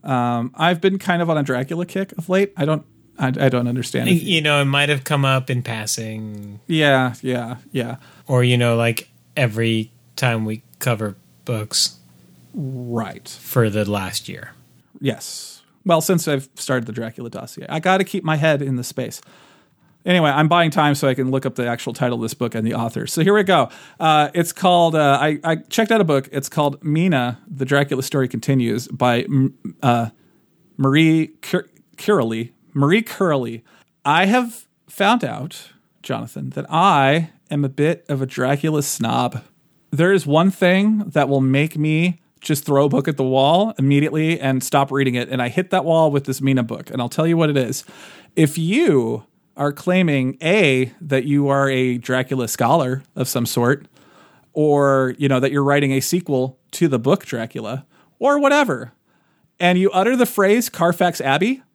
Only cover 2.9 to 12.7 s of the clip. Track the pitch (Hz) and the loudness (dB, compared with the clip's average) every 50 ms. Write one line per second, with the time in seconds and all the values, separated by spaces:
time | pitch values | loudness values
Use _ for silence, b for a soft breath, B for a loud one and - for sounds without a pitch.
2.9 | _ _ _ _ _ - 147 131 127 - 143 131 123 123 120 123 120 127 120 - | _ _ _ _ _ -4 -4 -2 0 2 2 2 2 2 -2 -2 -4 -4 -6 -6
3.9 | - 127 120 - 185 165 170 226 180 160 151 151 147 143 143 139 139 143 143 143 | -4 -2 2 2 2 2 2 0 0 2 2 2 2 2 2 2 2 0 2 0
4.9 | 147 139 131 - 156 143 139 135 135 131 131 - 131 123 123 - 113 110 113 117 | 0 -2 -2 -2 0 0 2 2 2 0 0 -2 -4 -4 -4 -6 -8 -8 -6 -6
5.9 | - - 113 110 110 110 110 107 104 104 104 104 101 107 _ - 170 156 151 143 | -6 -6 -6 -8 -10 -10 -10 -12 -12 -14 -14 -16 -16 -18 _ -4 0 2 4 4
6.9 | 135 131 131 127 117 - - 131 127 120 117 113 123 120 - - - 135 117 120 | 4 4 2 0 -4 -6 -6 -4 -4 -4 -4 -8 -12 -14 -16 -8 -6 -6 -6 -6
7.9 | 117 - B B B B B - 135 123 123 123 123 120 120 120 117 117 117 117 | -8 -14 B B B B B 0 2 2 4 4 4 4 2 2 2 2 0 0
8.9 | 113 - - _ _ _ _ _ _ - 135 120 104 113 117 113 113 110 110 113 | -2 -4 -8 _ _ _ _ _ _ -2 -2 -2 0 -2 -2 0 0 -2 -4 -6
9.9 | _ _ _ _ _ - - 123 117 110 110 107 110 110 _ _ _ _ - 131 | _ _ _ _ _ -4 -2 -2 0 -2 -4 -6 -6 -8 _ _ _ _ -2 -2
10.9 | 117 107 110 104 95 _ _ _ _ _ _ - 120 107 107 107 - - - - | -2 -2 -4 -8 -8 _ _ _ _ _ _ -8 -6 -6 -6 -6 -4 -4 -4 -4
11.9 | - _ _ _ _ _ _ _ _ _ _ _ - 226 147 131 | -6 _ _ _ _ _ _ _ _ _ _ _ -12 -10 -8 -8